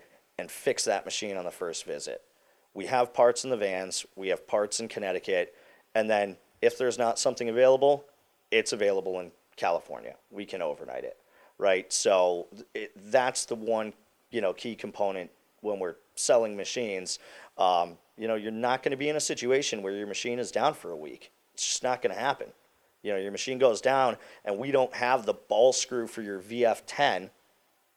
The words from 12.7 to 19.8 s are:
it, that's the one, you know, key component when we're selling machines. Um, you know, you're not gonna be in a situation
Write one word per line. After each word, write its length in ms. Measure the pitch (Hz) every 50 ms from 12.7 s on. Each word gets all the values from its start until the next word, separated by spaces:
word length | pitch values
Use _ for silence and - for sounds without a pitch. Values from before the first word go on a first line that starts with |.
| -
it, 160 | 110 107 - - 101 98 104
that's 340 | 110 131 123 127 123 - -
the 100 | - 127
one, 380 | 113 110 110 113 110 110 107 104 _ _ _ _ _ _ _
you 120 | - 117
know, 120 | 104 92 90
key 220 | - - 123 110
component 560 | - - 107 101 - 104 98 95 95 87 85 _ _ _ _ _ _
when 180 | - 107 104 95
we're 160 | 92 87 82 - _ _ -
selling 400 | - - - 139 120 113 107 104
machines. 640 | 101 95 - - 127 120 110 98 92 92 87 - - - - - - - - _ -
Um, 400 | 92 92 90 85 85 87 85 - _ _ _
you 120 | - 110 113
know, 80 | 113
you're 160 | 110 104 110
not 320 | 110 110 120 123 127 131 -
gonna 140 | 147 139 131
be 120 | 139 147
in 60 | 151
a 60 | 151
situation 600 | 147 - 156 113 123 123 131 135 143 - - 107